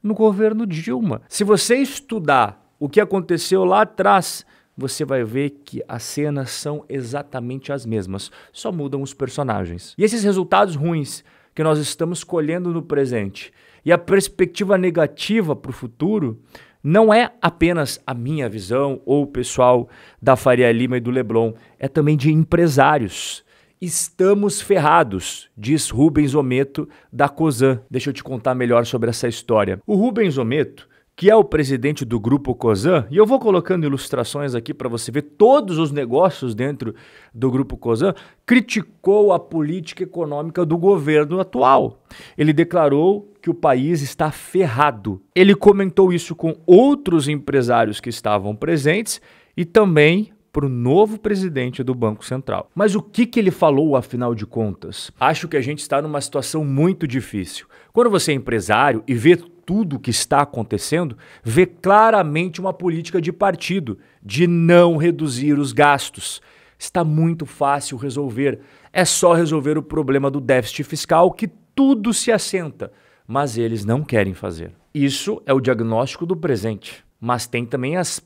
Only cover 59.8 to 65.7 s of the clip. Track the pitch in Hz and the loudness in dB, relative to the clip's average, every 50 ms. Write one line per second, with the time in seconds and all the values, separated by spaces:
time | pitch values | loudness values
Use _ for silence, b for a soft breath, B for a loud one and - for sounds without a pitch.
59.8 | 226 165 143 - - 127 113 - - _ 147 139 143 143 - 123 110 - 107 101 | -2 -4 -6 -6 -4 -4 -4 -4 -2 _ 2 0 0 0 -4 -8 -6 -6 -6 -8
60.8 | - - 147 165 180 143 110 B B B B B B 117 110 156 185 180 - _ | -4 -4 -2 -2 -2 -4 -8 B B B B B B 0 2 2 2 2 0 _
61.8 | - 185 202 208 220 226 220 202 175 151 147 156 175 185 160 - 180 190 180 - | 0 4 6 6 6 6 4 2 0 0 -2 -4 -4 -4 -6 -6 -6 -8 -6 -4
62.8 | 180 180 165 165 165 - - 185 156 170 170 - 202 196 180 - - - 175 196 | -4 -4 -4 -4 -8 -4 -4 -4 -4 -4 -4 0 -2 -2 -2 -4 -6 -4 -4 -4
63.8 | 156 113 95 b b b b b b 101 101 139 175 175 175 170 165 165 175 175 | -4 -6 -12 b b b b b b -8 0 0 2 2 4 2 4 6 8 8
64.8 | 175 170 170 151 156 170 170 139 160 147 120 120 139 147 147 143 147 131 | 6 6 4 2 0 0 0 0 -4 -4 -4 -2 0 2 2 2 0 -2